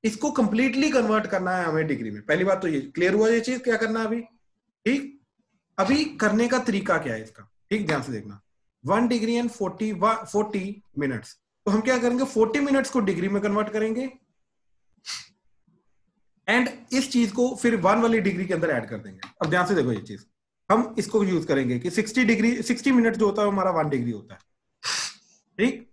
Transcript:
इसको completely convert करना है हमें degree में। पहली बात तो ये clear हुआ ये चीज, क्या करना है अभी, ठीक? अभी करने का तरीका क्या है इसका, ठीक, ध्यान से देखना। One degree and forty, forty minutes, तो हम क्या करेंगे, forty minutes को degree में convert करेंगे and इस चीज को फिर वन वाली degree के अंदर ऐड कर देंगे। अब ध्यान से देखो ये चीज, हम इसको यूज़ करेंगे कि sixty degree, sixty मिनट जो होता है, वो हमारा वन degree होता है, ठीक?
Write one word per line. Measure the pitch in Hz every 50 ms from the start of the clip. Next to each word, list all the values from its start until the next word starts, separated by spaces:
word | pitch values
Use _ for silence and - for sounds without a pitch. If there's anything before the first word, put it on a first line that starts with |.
| -
इसको | 220 214 - - 294
completely | - 269 226 190 208 226 262 269 220 269 302 302
convert | 285 254 220 214 214 214 214
करना | - 202 185 185 180
है | 185 180 175
हमें | 165 156 156 156
degree | 151 139 113 117 110
में। | 104 104 -
पहली | - 151 185 185
बात | 190 190 190
तो | 185
ये | 170 156 139 131 - -
clear | 165 175 185 196
हुआ | 214 220 220
ये | 233 233
चीज, | 226 247 254 247 254
क्या | 247 226
करना | 220 226 214 220 226
है | 226
अभी, | 214 226 233 233 _ _ _ _ _ _ _ _ _ _ _ _
ठीक? | 220 269 277 277 - - _ _ _ _ _ _ _ _ _ _ _ _
अभी | - 196 196 277 302 311 302 - -
करने | 220 208 202 220 240
का | 233 254 247
तरीका | 247 240 196 196 - - 175
क्या | 156 151 131 113
है | 110 110
इसका, | - _ - 104 _ _ _ _ _
ठीक, | 202 220 202
ध्यान | 156 156 139
से | 127 131
देखना। | 123 107 101 101 101 101 _ _ _ _ _ _ _ _ -
One | 135 196 220 247 233
degree | 247 233 214 226 233 233
and | 240 233 -
forty, | - 202 185 190 - 220 220 208 170 190 220 226 220 - - -
forty | 208 208 208 - 196 185 196 208 - _ _ _ 139
minutes, | 147 135 127 107 - - - _ _ _ _ _ _
तो | 208
हम | 202 220
क्या | 220 254 254
करेंगे, | 247 233 240 240 247 269
forty | 269 - 220 226 220 - 294
minutes | 277 285 269 269 262 -
को | - 254 208 190
degree | 180 165 180 196
में | 202 202 202
convert | 208 202 208 208 214
करेंगे | 208 214 220 220 220 240 262 262 - _ _ _ _ _ _ _ _ _ _ _ _ _ _ _ _ _ _ - - - - _ _ _ _ _ _ _ _ _ _ _ _ _ _ _ _ _ _ _ _ _ _ _ _
and | - 220 247 247 - - - - _ 254
इस | 269 269 -
चीज | - 240 233 202
को | - 247 247 254 262
फिर | - - 240 226 196
वन | 165 185 214 233
वाली | 233 226 226 226
degree | 185 196 180 175 190
के | 175 185
अंदर | 160 165 160
ऐड | 139 120 110 -
कर | 117
देंगे। | 107 110 101 95 - - - _ _
अब | - 151
ध्यान | 170 180 180
से | - 202
देखो | 170 127 123
ये | 113 98
चीज, | - - 104 92 - _ _ _ _ _ _ _ _ -
हम | 202 233 247 240 - -
इसको | 202 - - 220 202
यूज़ | 190 180 160 160
करेंगे | - 143 139 131 120 123 120
कि | 123 180
sixty | 175 220 208 - - 254 254
degree, | 214 233 - 226 233 240 233
sixty | 226 - 240 - - 277
मिनट | 262 247 226 226 226
जो | 220 214
होता | 202 202 214
है, | 208
वो | 202
हमारा | 196 196 185 185
वन | 175 160 151 151
degree | 139 127 120 120
होता | 110 101 - - 95
है, | - _ _ _ _ _ _ _ _ - - - - - - - - _ _ _ _ _ _ _ -
ठीक? | 214 254 - - - _